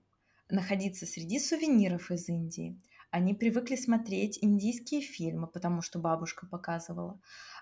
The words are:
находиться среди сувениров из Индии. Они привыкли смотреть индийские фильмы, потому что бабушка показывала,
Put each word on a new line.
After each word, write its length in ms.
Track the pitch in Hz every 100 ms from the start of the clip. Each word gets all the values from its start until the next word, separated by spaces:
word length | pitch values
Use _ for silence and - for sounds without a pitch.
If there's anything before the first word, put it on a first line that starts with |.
| _ _ _ _ -
находиться 560 | 190 185 196 196 190 170
среди 340 | - 165 254
сувениров 720 | 285 320 311 247 196 175 -
из 160 | 175 175
Индии. 500 | 170 165 170 170 180 - - -
Они 240 | 175 180
привыкли 420 | 208 226 226 247 254
смотреть 640 | 233 226 220 190 208 -
индийские 600 | 208 202 208 240 - 294
фильмы, 460 | 277 - 165 160 165
потому 340 | 175 180 170
что 180 | 170 170
бабушка 480 | 165 165 165 - 180
показывала, 720 | 175 175 170 170 175 175 196 - - - -